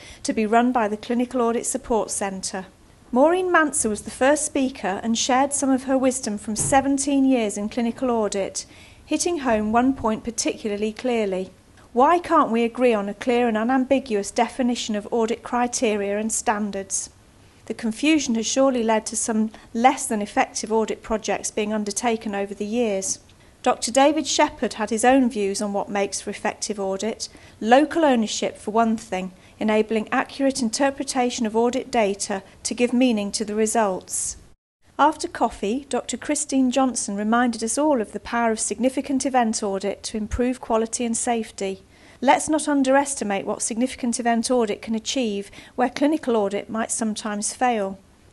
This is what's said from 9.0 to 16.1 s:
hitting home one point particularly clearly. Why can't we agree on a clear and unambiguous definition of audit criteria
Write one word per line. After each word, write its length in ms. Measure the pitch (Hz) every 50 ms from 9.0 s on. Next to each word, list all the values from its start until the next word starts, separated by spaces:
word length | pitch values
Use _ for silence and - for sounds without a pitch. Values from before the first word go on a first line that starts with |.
| -
hitting 340 | - 302 302 - 349 349 302
home 340 | 262 254 226 214 214 214 220
one 200 | 233 254 269 262
point 300 | - - 214 220 - -
particularly 680 | 233 220 - - - - - - 214 202 208 214 220 214
clearly. 580 | - - 254 240 226 214 196 185 185 190 - - - _ _ - - - -
Why 280 | - 233 269 311 349 349
can't 320 | 349 - 330 311 254 -
we 120 | 226 233 233
agree 300 | 226 233 240 254 247 226
on 160 | 208 196 202
a 40 | 202
clear 360 | - - 262 240 240 247 233
and 80 | 214
unambiguous 720 | 214 220 240 254 262 254 - 277 262 262 - 214 196 202 -
definition 640 | - 254 233 233 - - 247 240 240 - - - 214
of 140 | 208 202 -
audit 320 | 247 233 220 220 233 - -
criteria 760 | - 247 240 247 240 - - 262 220 208 208 202 202